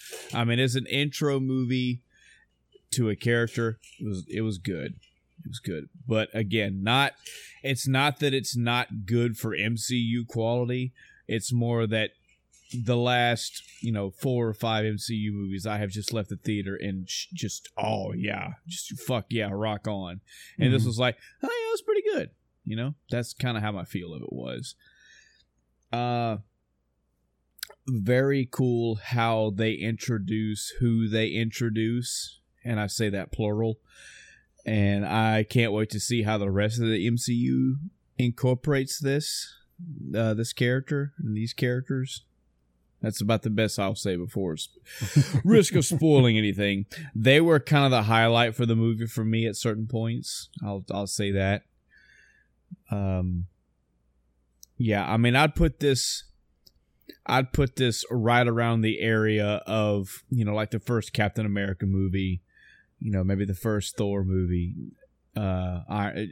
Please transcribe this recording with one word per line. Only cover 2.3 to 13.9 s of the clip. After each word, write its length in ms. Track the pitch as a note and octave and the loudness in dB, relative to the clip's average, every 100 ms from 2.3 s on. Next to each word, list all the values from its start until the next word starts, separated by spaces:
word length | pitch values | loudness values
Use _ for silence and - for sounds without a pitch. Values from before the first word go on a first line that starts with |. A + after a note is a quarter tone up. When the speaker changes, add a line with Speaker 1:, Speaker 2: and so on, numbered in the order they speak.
| - _ _ _ _ - | -20 _ _ _ _ -6
Speaker 1:
to 160 | - A2+ | 0 0
a 60 | |
character, 640 | G2+ A#2+ A#2 A#2 - A#2 A2 - - | 2 0 2 0 -2 -2 -4 -12 -10
it 60 | G#2+ | -8
was, 160 | F#2 - | -6 -6
it 120 | G2+ | -4
was 180 | A2 F#2 | -4 -4
good. 360 | G2 E2+ C2 - _ _ _ - | -6 -6 -6 -12 _ _ _ -20
It 40 | - | -16
was 120 | - | -12
good. 240 | - D#2+ C#2+ - B2 | -8 -8 -10 -10 -2
But 200 | A2 G#2+ | 0 0
again, 480 | A2 G#2 A2 G2 F#2+ | -2 0 0 0 -2
not, 300 | G2+ C3 C#3 - - - - - | 2 2 2 -2 -16 -18 -20 -8
it's 240 | C3+ B2+ C3+ | -4 -2 0
not 320 | C3 D3 C#3 | 2 2 2
that 140 | C#3+ | 0
it's 220 | C3+ G#2 A#2+ | 0 -2 -2
not 500 | A#2 A#2+ - G#2+ G2 | 0 0 -2 -6 -2
good 300 | A#2 A#2+ A2 | 2 0 -2
for 180 | A2+ | -4
M 220 | E2 G#2+ A#2 | -2 -2 -2
C 180 | A2 B2 | -2 -2
U 280 | A2+ A#2+ | 0 -2
quality. 680 | A#2+ A#2 A2+ B2 A#2+ B2+ B2+ - - - - | -4 -2 0 0 -2 -2 -4 -8 -20 -18 -6
It's 240 | A2+ - | -4 -2
more 340 | B2 A#2 A#2 A2+ | 0 0 0 0
that 240 | A2 G#2+ _ _ _ _ _ - B2+ | 0 -2 _ _ _ _ _ -12 -6
the 200 | A2 A#2+ | 0 2
last, 640 | B2 B2 A#2+ A#2 - - - - | 2 4 4 2 -4 -12 -16 -8
you 100 | A#2 | -4